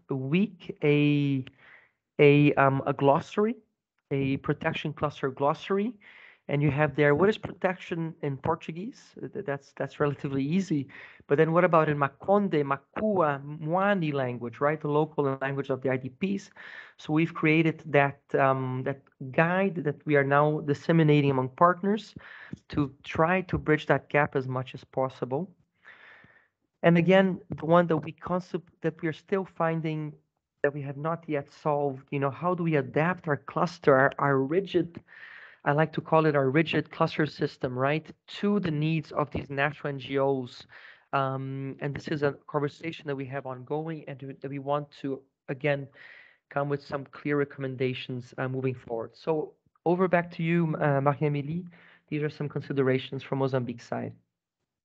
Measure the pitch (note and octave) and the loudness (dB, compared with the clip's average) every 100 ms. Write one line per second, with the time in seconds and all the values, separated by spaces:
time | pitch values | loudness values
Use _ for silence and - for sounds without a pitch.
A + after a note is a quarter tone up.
0 | - C#3 C3 E3+ G#3+ - - - D3 D3 | -8 -6 0 0 0 -4 -16 -2 2 4
1 | D3 D3 C#3+ C3+ C3 _ - - _ _ | 4 4 2 0 -4 _ -20 -20 _ _
2 | _ - D3 C#3+ D3 - C#3 C3+ C3+ C3+ | _ 6 8 8 6 6 4 4 -2 0
3 | C#3 D3 - - G#3+ A#3+ _ _ _ _ | 4 4 2 -2 -2 -2 _ _ _ _
4 | - C#3 C3+ C3+ - D3 D#3+ D#3+ D#3+ C#3+ | -6 -2 -2 -2 -2 -4 -2 -4 -8 -4
5 | D3+ - C#3 C3 C#3 E3 - G3 G#3+ - | -6 -4 -6 0 0 0 -2 -2 -2 -6
6 | - - - _ - C#3+ D3 C#3 D3+ D3+ | -18 -20 -20 _ -4 0 2 2 0 4
7 | D3 D3 F#3+ G#3+ - - F#3 F3+ - F3 | 4 4 4 2 -6 -4 -4 -4 -8 -6
8 | E3 E3 D3 C3 D#3+ E3+ - D#3+ G#3+ - | -6 -6 -8 -6 -4 -4 -6 -12 -12 -14
9 | - - C3+ - C#3+ C#3+ _ - C#3 - | -20 -14 -14 -10 -8 -8 _ -8 -8 -2
10 | D3 C3+ C#3+ C3+ C#3 F3 F#3 D3+ C3 - | -2 -2 -4 -4 0 -2 0 -2 -4 -12
11 | - - - C#3+ D#3+ E3 F3 E3 D#3 D3 | -20 -12 0 2 4 4 4 4 4 2
12 | C#3 - - G3+ G3+ D#3+ C#3 C#3 _ - | 0 -2 2 2 2 0 0 -4 _ -4
13 | G#3+ G3 D#3 C#3 C#3+ D3+ D#3 F3 G3 G3+ | -2 2 2 0 -6 -10 -4 0 2 2
14 | D#3 C#3 B2+ B2 A#2 A#2 C#3+ D3+ D3+ D3 | 0 -2 -2 -4 -8 -2 0 0 0 0
15 | D3+ - C#3 C3+ C3+ C#3 C#3 C3 C3+ C3 | 0 0 0 0 -4 -4 -4 -2 0 -2
16 | C3 - F#3+ G3 - - - - - _ | -4 -4 -4 -4 -8 -20 -18 -18 -20 _
17 | - D#3 E3 E3 D#3+ D#3 D#3+ D#3+ D#3 D3 | -2 0 0 0 2 4 4 0 0 2
18 | C#3 C#3 _ D3 C3+ C3+ C3 B2+ C3+ C#3 | 2 0 _ 0 2 2 -2 -4 -4 -8
19 | _ - C3+ B2+ E3 F#3 G3 E3+ D3 C#3+ | _ -16 -8 0 2 2 0 -2 -4 -4
20 | - C#3+ C#3 C#3+ D3+ D3+ D3+ C#3 - E3 | 0 2 4 4 4 2 -2 -4 2 4
21 | D3+ D3 C#3 C3 B2+ - F3 F3+ G3 G#3 | 6 6 4 2 -2 2 2 4 0 -2
22 | - - - - - - - - C#3 - | -4 -20 -20 -20 -18 -18 -8 -4 -4 -4
23 | - - E3 F#3 F3+ D3+ C#3 D3+ - C#3 | -10 0 2 2 -2 -4 0 0 2 0
24 | - D3 D3+ C#3+ B2+ B2+ B2+ C3 - - | 2 0 0 -2 -4 -6 -8 -12 -10 -4
25 | C3 - B2+ C3+ F#3 _ _ _ - - | -4 -4 -6 -4 -6 _ _ _ -20 -20
26 | - - - _ _ _ _ _ E3+ E3+ | -20 -20 -20 _ _ _ _ _ 4 4
27 | E3+ F#3+ F#3+ F3 - C#3+ D3+ E3+ F3 D#3+ | 6 4 4 0 -8 -8 2 4 4 0
28 | D3+ D#3+ - F3+ F3+ F3 - _ E3 D#3+ | -4 -12 -6 -6 -6 -10 -10 _ -6 -4
29 | D#3+ D3+ - G3 F#3 - E3 E3 D#3+ D#3 | -6 -6 -4 -4 -4 -4 -2 -2 -4 -6
30 | D3+ D3+ _ _ _ _ C#3+ D3 C#3 C3+ | -8 -12 _ _ _ _ -2 -2 -10 -6
31 | D#3 E3 E3 C#3+ C#3+ - D#3+ D3 C#3+ C3+ | -4 -6 -4 -6 -6 -6 -2 0 0 -4
32 | - C#3+ C#3 A#2+ E3+ F3+ E3+ D3+ B2+ C3 | -6 -2 -2 -2 -2 0 0 0 0 0
33 | D#3+ F3+ E3 C#3+ - - E3+ - - C3 | 0 0 -2 -4 -4 -2 -2 0 4 6
34 | C3+ - C#3+ C3+ C3+ E3+ F3+ F3 E3+ - | 6 2 0 2 2 0 0 0 -2 -6
35 | - - - - - - - D3 D#3 - | -20 -20 -20 -20 -20 -8 0 2 2 -2
36 | - D#3+ D#3 C#3+ C3+ C#3 D#3 D#3 D3+ - | 2 4 4 4 2 2 2 0 -2 -2
37 | D#3+ - D#3 - D3 - C3+ B2 C3+ D#3 | -2 0 -2 -2 -6 -4 -8 -2 -2 -2
38 | D#3 - _ - G3+ G#3 F3 D3+ D#3 D#3+ | -6 -20 _ -4 -2 0 -2 -2 0 -2
39 | D3 - D3 D3 C3+ C#3 C#3+ D3 D3 C#3 | -4 -4 -4 -4 -8 -2 -2 -2 -8 -8
40 | C3 C#3 C#3 C3+ B2 - - - - - | -6 -2 0 -2 -4 -14 -20 -20 -20 -20
41 | _ C#3 C3+ C3+ C3+ C3+ C3+ C3 D3 C#3 | _ -2 -2 -4 -8 -8 -10 -8 -8 -6
42 | - D#3 C#3+ C#3 - D3+ D3 - E3 D#3+ | -6 -2 -2 -4 -6 -4 -4 -6 -12 -12
43 | D3 C3+ C3 C#3 C3 B2+ B2 D3 D#3+ D#3+ | -8 -8 -8 -10 -10 -12 -8 -8 -6 -10
44 | - C3+ C3+ C3+ C#3+ C#3 C3+ D3 D3 - | -12 -14 -14 -14 -12 -10 -4 -4 -4 -10
45 | C#3 C3+ - _ - C3+ D3 C#3+ C3+ - | -8 -8 -10 _ -12 -6 -2 -2 -6 -18
46 | - - - _ _ C#3+ C#3+ C#3+ - C#3+ | -20 -20 -20 _ _ -6 -2 -4 -6 -10
47 | C3 - D3 D3 C#3+ - C3+ B2+ C3 B2+ | -10 -10 -4 -2 -2 -4 -8 -4 -4 -4
48 | - B2+ A#2+ - C3 C3 C3 B2+ - A#2 | -8 -10 -10 -8 -6 -4 -4 -6 -8 -8
49 | A2 - - D#3+ D3+ - _ _ D#3+ F3+ | -8 -10 -4 -2 -4 -12 _ _ -2 0
50 | F#3 F3 E3+ - E3 E3+ E3 - D3+ C#3 | 2 0 -2 -4 0 2 2 0 2 2
51 | C#3 C3+ D3+ D3 C#3 E3+ F3+ - - _ | 2 0 0 -2 -4 -8 -10 -16 -20 _
52 | - D3+ D3+ D3 D3 D3 - C#3 C3 C3 | -10 -6 -6 -6 -8 -8 -6 0 2 2
53 | C3 C3+ - C#3 C3+ C3 B2 A#2+ - A#2+ | -2 -12 -6 -2 0 0 -4 -8 -8 -8
54 | A2+ A2+ _ _ _ _ _ _ | -8 -12 _ _ _ _ _ _